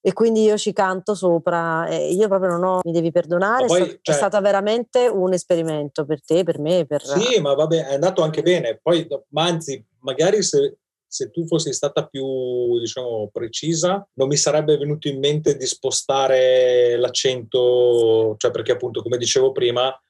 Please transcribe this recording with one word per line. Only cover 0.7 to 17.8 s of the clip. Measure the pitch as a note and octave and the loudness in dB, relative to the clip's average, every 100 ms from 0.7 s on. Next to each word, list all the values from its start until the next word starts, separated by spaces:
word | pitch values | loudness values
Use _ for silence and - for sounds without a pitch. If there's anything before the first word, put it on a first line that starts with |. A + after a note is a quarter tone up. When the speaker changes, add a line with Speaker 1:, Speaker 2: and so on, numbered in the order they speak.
Speaker 1:
canto | G3+ F#3+ F#3 F#3 | 0 -2 -2 -4
sopra, | G3 F3+ E3+ E3+ E3+ E3 D#3+ E3 | -2 2 2 0 -2 -2 -2 -2
e | D#3+ D3+ | -4 -2
io | F#3 G#3+ | 0 2
proprio | F#3+ F#3 | 2 0
non | E3+ | 0
ho, | F#3 F#3 | 0 0
mi | E3+ | 0
devi | E3+ E3 | -2 0
perdonare, | E3 D#3 F3 F#3+ B3 | -2 0 0 0 0
Speaker 2:
Ma | |
Speaker 1:
è | B3+ | 2
Speaker 2:
poi, | F3 | 2
Speaker 1:
sta-, | F3+ | 0
è | - | -4
Speaker 2:
cioè | - | -2
Speaker 1:
stata | D3 G3+ G3+ | 0 2 2
veramente | G3 G3 G3+ A#3 A#3 B3 B3 | 2 2 0 -2 0 0 2
un | G3+ F#3 | 2 0
esperimento | F3+ - E3+ E3 D3+ D3 - | -2 0 -2 0 -4 -4 -6
per | C#3+ D3 | -4 -6
te, | - D#3+ | 0 0
per | E3+ D#3 | 0 -2
me, | D3+ F3+ | 0 0
per | D3 D3 | 0 -4
Speaker 2:
Sì, | - D3 A#3+ A3+ | -2 -2 2 2
ma | D3 | 2
vabbè, | C#3 D#3+ D#3+ C#3 | 2 2 0 0
è | |
andato | C#3 F3 F#3 | 0 0 0
anche | D#3 D3+ | 0 0
bene. | E3 F3+ A#2+ A2 | 2 2 0 -4
Poi, | D#3 E3+ - C3+ _ | 0 0 0 -10 _
ma | D3+ | -2
anzi, | F3 E3 D#3 C3 _ _ | -2 -2 -6 -12 _ _
magari | C3 C3+ F#3 A3 | -8 0 2 2
se, | F#3 C#3+ C#3 - _ _ _ | 2 0 0 -4 _ _ _
se | - A#2+ | -10 -8
tu | E3+ E3 | -6 -2
fossi | D#3+ D3+ | -2 -2
stata | A#2+ D3 D3+ C#3 | -4 -4 -4 -6
più, | C3+ C3+ C3 B2+ B2 A#2+ A#2+ | -8 -6 -4 -4 -2 0 -2
diciamo, | A2+ C3 B2 A2+ G#2 | -4 -8 -8 -6 -8
precisa, | - A#2 - D3+ D#3+ F3+ G3 G3 - | -8 -10 -6 -4 -2 -2 -2 -8 -4
non | C3+ | 0
mi | D3 | 0
sarebbe | D#3 D3+ D#3 C#3+ | 2 0 2 0
venuto | C#3+ D3+ D3+ | 0 -4 -6
in | C3+ | -2
mente | C#3+ D3+ D#3 C#3 | -2 0 0 -2
di | |
spostare | B2+ - C3 - - C3+ C3+ C3 B2+ B2+ B2+ B2 A#2+ A#2+ | -4 -4 -4 -4 -2 0 2 2 4 4 4 4 2 2
l'accento, | B2 - C3+ B2+ A2 B2+ B2 B2 | -2 0 -2 -4 -4 0 2 4